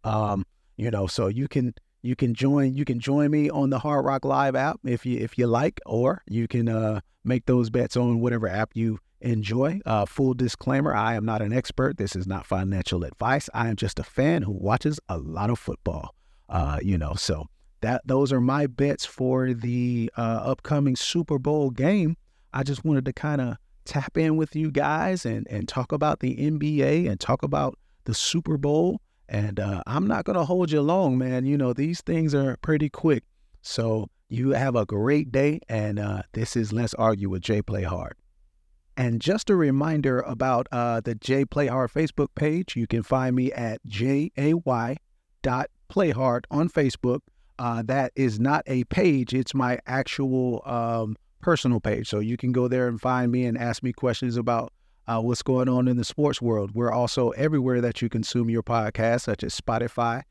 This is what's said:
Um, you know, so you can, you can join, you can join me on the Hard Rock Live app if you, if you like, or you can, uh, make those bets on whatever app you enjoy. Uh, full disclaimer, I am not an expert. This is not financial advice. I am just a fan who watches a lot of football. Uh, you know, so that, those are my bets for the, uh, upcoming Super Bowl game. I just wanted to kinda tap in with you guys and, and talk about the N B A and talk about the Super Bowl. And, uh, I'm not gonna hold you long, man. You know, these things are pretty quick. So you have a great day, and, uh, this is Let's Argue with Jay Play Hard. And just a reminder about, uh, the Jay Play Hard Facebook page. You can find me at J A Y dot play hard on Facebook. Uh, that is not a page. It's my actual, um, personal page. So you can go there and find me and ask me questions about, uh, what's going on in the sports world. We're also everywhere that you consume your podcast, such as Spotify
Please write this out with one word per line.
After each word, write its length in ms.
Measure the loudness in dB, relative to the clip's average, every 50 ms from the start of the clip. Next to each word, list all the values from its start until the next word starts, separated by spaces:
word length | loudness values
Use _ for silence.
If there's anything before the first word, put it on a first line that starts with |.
| -2
Um, 420 | -2 -2 0 0 0 0 -2 -4 _ _ _ _ _ _
you 140 | -4 -4 -2
know, 160 | 0 0 -2
so 220 | -2 -2 -2 -2 0
you 180 | 0 -2 -4
can, 260 | -2 0 0 0 0 -4 -8 _ _ _ _ -4
you 120 | -4 -2
can 200 | 0 0 0 0
join, 400 | 0 2 2 4 4 2 2 0
you 100 | -2 -2
can 140 | -2 -2 -2
join 320 | 0 0 2 2 4 4
me 180 | 4 2 2 2
on 220 | 0 0 0 0
the 80 | 0 0
Hard 260 | 0 0 0 2 2
Rock 180 | 2 0 0 0
Live 320 | 0 2 2 2 2 2
app 240 | 2 0 0 -2 -4 -2
if 200 | -2 -2 -2 0
you, 140 | -2 -2
if 220 | -2 -4 -4 0 0
you 80 | 2
like, 340 | 4 4 4 2 0 -2 -4 -8
or 340 | -4 -2 2 2 2 0 -2 _
you 200 | -4 -2 -2 -2
can, 220 | 0 0 0 0 2
uh, 300 | 0 0 0 0 -2 -2 -6 _ _ _ _
make 200 | 0 0 0 4
those 240 | 4 4 4 4 2
bets 260 | 2 0 0 0 0
on 220 | 0 2 2 2 2
whatever 280 | 2 0 0 0 -2
app 220 | -2 -2 -2 -4 -2 _
you 240 | -2 -2 -2 -2 -4 _ _ _ _
enjoy. 580 | -2 -2 0 0 0 -2 0 0 0 0 0 -4 -2
Uh, 220 | 0 0 0 0
full 300 | -2 0 0 2 2 2
disclaimer, 580 | 2 0 -2 -2 -4 -2 0 0 2 2 2 0
I 220 | 0 0 0 0
am 100 | 0 0
not 160 | -2 -2 -2
an 120 | -2 0 0
expert. 440 | -2 -2 -2 -2 0 0 0 0
This 180 | -2 -4 -4 -2
is 120 | -4 -4
not 180 | -4 -4 -6 -4
financial 580 | -2 -2 -2 0 0 -2 -2 -2 -2 -2 -2 -2
advice. 460 | -4 -6 _ 0 0 0 0 -2 -4
I 180 | -4 -2 -2 -2
am 80 | 0
just 200 | -2 -2 -4 -4
a 60 | -6 -10
fan 400 | -6 -2 0 2 2 2 0 0
who 80 | -2
watches 480 | -4 -4 0 0 0 0 0 -2 -4 -4 _ -8
a 80 | -8
lot 320 | -8 -6 -8 -6 -2 0 0
of 80 | 0
football. 560 | -2 -4 -8 -10 -4 -4 -4 -4 -4 -10 -12 -18 _ _ _ _ _ _ -4
Uh, 280 | -2 -2 0 0 -2 -2 0
you 160 | 0 0 0
know, 160 | 0 -2 -4
so 320 | -4 -2 -2 -2 -2 -4 -12 _ _ _ _ _ _
that, 220 | -4 -2 -2 -4 -2
those 260 | 0 2 2 4 4
are 80 | 2 2
my 280 | 2 2 2 2 0
bets 400 | -2 0 0 0 0 0 -2 -6
for 480 | -10 -6 -2 0 0 2 2 0 0 -2
the, 560 | -2 -2 -2 -2 0 0 0 0 0 -2 -2 _
uh, 280 | -2 -2 -2 -2 -2 -2
upcoming 520 | -2 -4 -4 -2 0 0 2 2 2 2
Super 440 | 0 -2 -2 -2 -2 0 0 -2 -2
Bowl 320 | 0 0 2 2 2 0
game. 440 | 0 0 2 2 4 4 2 0 0 -4 _ _ _ _ _ _ -4
I 80 | -4
just 240 | -2 -2 -4 -2 0
wanted 200 | 2 2 2 2
to 80 | -2 -6
kinda 440 | -4 -4 -2 -2 0 -2 -2 -4 -8 _ _ -20 -20 -16
tap 300 | -4 -4 -4 -4 -2 0 2
in 180 | 2 4 4
with 180 | 2 0 0 -2
you 140 | -2 -2 0
guys 560 | 0 0 2 2 2 0 0 0 -2 -2 -2
and, 220 | -4 -4 -4 -4 -4
and 180 | -6 -6 -6
talk 240 | -4 -4 -4 -4 -2
about 280 | -2 0 2 0 0 0
the 180 | -2 -4 -2
N 220 | 0 0 0 0 0
B 240 | 0 0 2 2 4
A 240 | 4 4 2 2
and 120 | 0 -2 -2
talk 220 | 0 -2 -2 0
about 380 | 0 -2 0 0 0 -2 -4 _ _ _ _ _ _
the 100 | -4 -4
Super 460 | -2 -2 -2 -2 -2 0 0 -2 0
Bowl. 420 | 2 2 2 4 4 2 0 -2 _ _ _ _ _
And, 320 | -6 -4 -2 -2 -2 -2 -4
uh, 220 | -2 -2 -4 -4 -4
I'm 180 | -4 -2 0 0
not 200 | 2 0 0 0
gonna 200 | 0 0 0 0
hold 240 | 0 2 0 2 2
you 120 | 2 2
long, 360 | 4 4 4 4 4 2 2
man. 280 | 2 0 0 -2 -2 0
You 120 | 0 2
know, 160 | 2 2 0 0
these 280 | 0 0 -2 -2 -4
things 340 | -2 -2 0 2 2 2 2
are 220 | 2 2 0 -2 -4
pretty 300 | 0 0 2 2 2 -2
quick. 320 | -4 0 2 2 2 2 _ _ _ _ _ _ -20 -20 _
So 480 | -8 -4 -2 0 0 0 -2 -2 -6 _ _ _
you 240 | _ -4 0 0 2
have 240 | 2 2 2 2 2
a 100 | 0 0
great 440 | 0 0 0 2 2 2 2 2 0
day, 280 | 0 2 2 2 2 -2 -4 -4
and, 300 | -2 -2 -2 -2 -2 -2
uh, 240 | -2 -4 -4 -6 -8 _ -4
this 220 | -4 -4 -2 0
is 180 | -2 -2 0 0
Let's 220 | -2 -2 -2 0
Argue 340 | 2 2 2 2 2 -2 -2
with 140 | -4 -4 0
Jay 180 | 0 0 0
Play 220 | 0 -2 -4 -4 -2
Hard. 320 | -4 -4 -6 -8 -10 -14 _ _ _ _ _ _ _ _ _ _ _ _ _ _ _ _
And 240 | -2 0 0 0 0
just 300 | 0 0 0 0 2 2
a 40 | 4
reminder 640 | 4 4 4 4 2 2 2 0 2 2 2 2 0
about, 460 | -2 -4 -4 -2 0 2 2 2 0 0
uh, 300 | -2 -2 0 0 0 0
the 120 | -2 -4 -6
Jay 320 | -6 -2 0 2 2 2
Play 220 | 0 0 0 0
Hard 240 | 0 0 0 -2 0
Facebook 380 | 0 -2 -2 -2 0 -2 -2 -2 _
page. 400 | -2 0 0 0 -2 -4 -4 -4
You 120 | -4 -2
can 160 | 0 0 -2 0
find 320 | 0 0 0 0 0 0
me 160 | 2 0 0
at 340 | -2 -4 -4 -6 -6 -8 _
J 440 | -10 -4 -2 0 2 2 2 0 -2 _
A 160 | 0 2 2 2
Y 440 | 2 2 0 0 0 0 -4 -6 -8 _ _ _ _ _ _ _ _
dot 280 | -4 -2 -2 -2 -4 -6 _ _ _ _
play 200 | 0 2 2 2
hard 380 | 2 2 2 0 0 0 -4 -2
on 180 | 0 0 0
Facebook. 520 | 2 2 2 2 2 0 0 0 0 0 0 _ _ _ _ _ _ _ -6
Uh, 240 | -4 -2 -2 -2 -2
that 280 | 0 0 0 0 -2 _
is 240 | 2 2 2 2 2
not 240 | 2 2 2 2 0
a 180 | 0 -2 -2 0
page. 500 | 0 2 4 4 4 4 2 0 0 -2
It's 180 | -2 -2 0 0
my 240 | 0 0 0 -2 -4 _
actual, 800 | -4 -4 -4 -2 -4 -2 -2 -2 0 2 2 2 0 -2 -4 -6
um, 500 | -4 -4 -2 -2 0 0 -2 -2 -4 -6 -8 _ _ _ _
personal 400 | 2 2 2 4 4 2 2 2
page. 300 | 2 0 -2 -2 -2 -4
So 80 | -2
you 180 | -2 -2 -2 -4
can 160 | -2 -2 0
go 160 | 2 2 2
there 200 | 2 2 0 0
and 120 | 0 -2 -2
find 320 | -2 0 0 2 2 2
me 140 | 2 0 0
and 100 | 0 -2
ask 280 | -2 -4 -4 -4 -4 -4
me 100 | -6 -4
questions 440 | -2 -2 -2 0 0 -2 -2 -2
about, 360 | -2 0 0 0 0 -2 -4 _ _ _ _ _ _ _
uh, 140 | -4 -2 0
what's 220 | 0 0 -2 -2 0
going 260 | 0 2 2 2 2
on 180 | 2 2 2
in 100 | 2 2
the 60 | 0 -2
sports 380 | -4 -2 0 0 0 0 0
world. 300 | 0 0 0 0 -2 -2 -2
We're 180 | -2 -2 0
also 380 | 2 0 0 0 0 0 0 0
everywhere 500 | 0 0 0 2 2 2 2 2 2 2
that 200 | 2 0 -2 -2
you 80 | -4 -2
consume 400 | -2 -2 -4 0 0 0 0 2
your 140 | 0 -2 0
podcast, 580 | 0 0 0 0 -2 -2 0 0 2 2 0
such 220 | 0 -2 -4 -4 -4
as 120 | -8 -8
Spotify 680 | -6 -4 -2 -2 -2 -2 -4 -2 -2 -2 -2 -2 -4 -8 _